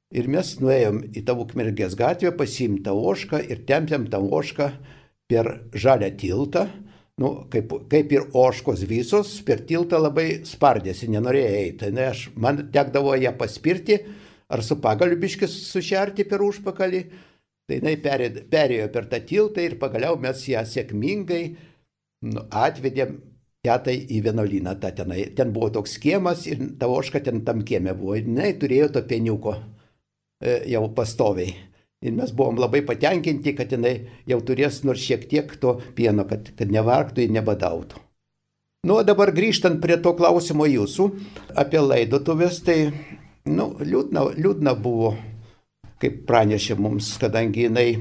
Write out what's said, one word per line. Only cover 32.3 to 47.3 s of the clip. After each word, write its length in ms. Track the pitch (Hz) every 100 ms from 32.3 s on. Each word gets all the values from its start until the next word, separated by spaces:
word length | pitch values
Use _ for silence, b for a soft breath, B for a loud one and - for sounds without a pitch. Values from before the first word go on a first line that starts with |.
buvom 240 | 113 127 117
labai 240 | 123 139
patenkinti, 720 | 143 117 143 180 156 147 147
kad 200 | 135 123
jinai 340 | 127 120 120 B B B
jau 100 | 123
turės 400 | 117 120 143 135
nors 180 | 139 123
šiek 220 | - 127 -
tiek 220 | 151 147 -
to 200 | 127 123 B
pieno, 300 | - 117 104
kad, 240 | 95 104 - -
kad 160 | 107
nevargtų 540 | 107 110 131 156 - 117
ir 80 |
nebadautų. 640 | 110 107 101 87 82 - - _ _ _ _ _ _ _ _
Nu, 100 | 170
o 100 | 214
dabar 300 | 202 202 202 160
grįžtant 460 | 220 - 180 165
prie 160 | 165 170
to 140 | 175 170
klausimo 480 | 170 175 165 151
jūsų 460 | 156 123 101 - 196 196 B B B
apie 300 | - 143 156
laidotuvės, 760 | 139 123 113 139 139 160 175 170
tai, 140 | - 165 147 147 B B B B
nu, 320 | 143 160 214 -
liūdna, 460 | 147 - - 160 135
liūdna 400 | - 180 165 143
buvo, 400 | 117 117 117 113 110 B B B B _ _ - -
kaip 240 | 123 -
pranešė 540 | - 117 107 107 - 101
mums, 320 | 107 104 - -
kadangi 480 | 113